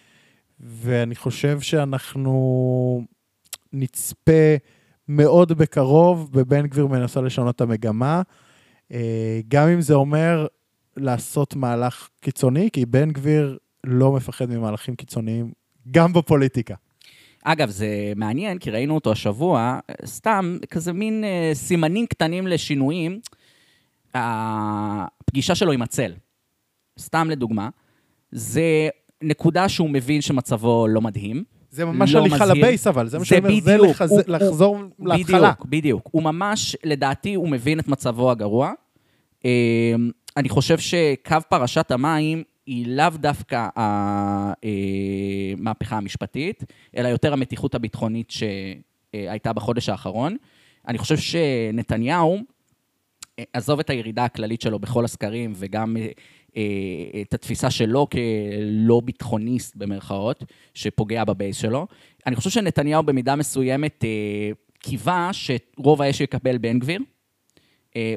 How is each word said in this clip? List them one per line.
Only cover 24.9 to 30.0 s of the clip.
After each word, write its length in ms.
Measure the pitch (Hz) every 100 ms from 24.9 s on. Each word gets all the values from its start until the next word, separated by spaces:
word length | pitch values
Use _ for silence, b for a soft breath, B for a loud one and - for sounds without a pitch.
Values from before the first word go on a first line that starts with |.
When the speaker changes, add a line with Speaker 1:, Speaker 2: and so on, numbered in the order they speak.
| 104 90 _ - 135 135 185
Speaker 2:
שלו 160 | 190
עם 100 | 135
הצל. 320 | 120 - 110 87 _ _ _ _ _ _ _ -
סתם 300 | - 160 160
לדוגמה, 400 | 147 120 110 107 - _ _ _ _ _
זה 580 | - 110 127 165 156 156 - _ -
נקודה 480 | 156 151 170 170 190
שהוא 200 | - 160
מבין 320 | 139